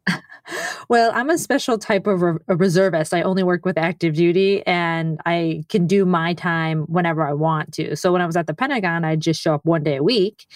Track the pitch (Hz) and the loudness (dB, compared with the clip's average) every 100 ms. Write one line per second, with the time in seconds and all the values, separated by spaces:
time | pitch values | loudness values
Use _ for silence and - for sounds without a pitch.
0 | - - - - - 339 - - - 233 | -6 -6 -8 -20 -14 -10 -8 -8 0 4
1 | 226 220 269 330 - 262 - 226 - 202 | 4 2 0 -2 0 -2 0 -2 0 0
2 | 208 185 175 160 - 180 190 170 190 165 | 2 2 2 0 -2 0 2 4 2 2
3 | 151 180 180 190 180 175 180 165 165 175 | 0 -2 0 0 2 0 0 0 -2 0
4 | 165 151 175 175 190 196 - 175 170 165 | -2 2 2 4 2 0 0 0 0 -2
5 | 165 156 170 170 165 160 156 196 175 196 | -2 -4 -2 0 0 -4 -2 0 2 2
6 | 185 175 165 170 175 165 160 160 151 170 | 2 2 0 -2 -2 -2 0 -2 -2 0
7 | 170 156 151 147 160 156 156 - 151 151 | 0 0 -2 0 0 0 -4 -6 -6 -2
8 | 185 180 175 170 160 156 269 262 185 170 | 0 2 0 -2 -4 -4 -2 -2 -2 -2
9 | 160 156 165 160 170 151 160 165 151 135 | -2 -2 0 -2 0 0 0 0 0 0
10 | 156 175 190 - - | 2 2 0 -4 -20